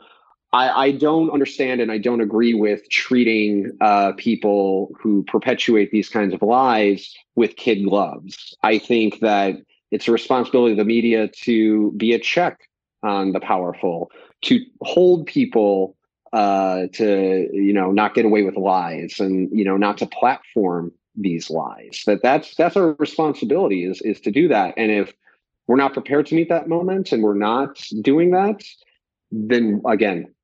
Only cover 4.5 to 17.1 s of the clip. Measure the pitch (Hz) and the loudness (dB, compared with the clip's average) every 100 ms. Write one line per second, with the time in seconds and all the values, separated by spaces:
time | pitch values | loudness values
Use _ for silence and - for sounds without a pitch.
4.5 | 101 98 95 98 - 110 101 95 113 135 | 2 0 -2 -4 -4 0 0 0 -2 0
5.5 | 117 - 110 101 107 95 113 101 90 104 | -2 2 2 2 0 -2 -2 -2 -2 0
6.5 | 123 131 110 101 98 - - _ - 110 | 2 2 2 2 0 -6 -20 _ -2 -2
7.5 | - - 104 98 101 85 - 92 - - | -2 -2 0 0 0 0 -6 -18 -20 -20
8.5 | - 110 110 - 117 107 - 110 101 98 | -4 0 0 0 0 0 0 0 0 0
9.5 | - - _ _ 107 - 113 - 131 117 | -4 -12 _ _ -4 0 -2 0 -2 0
10.5 | 127 120 104 104 117 117 110 107 - - | 2 2 2 0 2 2 0 0 -4 -2
11.5 | 113 110 107 104 104 110 117 - 170 175 | 2 2 2 0 0 0 0 0 0 -2
12.5 | - _ _ _ _ 107 98 95 92 - | -4 _ _ _ _ -4 -2 -2 -4 -2
13.5 | 95 90 87 95 85 85 - - _ - | -2 -2 -6 -6 -6 -8 -14 -20 _ 0
14.5 | 247 - _ - 175 180 175 147 147 123 | 0 0 _ -4 2 4 2 0 -2 0
15.5 | 117 104 98 95 - _ _ _ 113 101 | 2 2 2 -2 -8 _ _ _ -2 0
16.5 | 98 95 92 90 - 110 | 0 0 -2 -6 -2 0